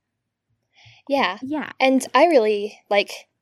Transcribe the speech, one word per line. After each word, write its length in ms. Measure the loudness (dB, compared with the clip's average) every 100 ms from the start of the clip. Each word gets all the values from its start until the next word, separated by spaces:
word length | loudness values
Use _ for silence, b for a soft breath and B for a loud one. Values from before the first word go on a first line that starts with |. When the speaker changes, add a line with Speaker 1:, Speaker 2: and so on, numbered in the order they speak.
| _ _ _ _ _ _ _ b b b b
Speaker 1:
Yeah. 300 | -2 -2 -4
Speaker 2:
Yeah. 280 | -8 -8 -8 -2
Speaker 1:
And 260 | 0 0 0
I 120 | 2 4
really, 520 | 4 2 -2 -6 -12 -4
like, 200 | -2 -2 -6 -20 _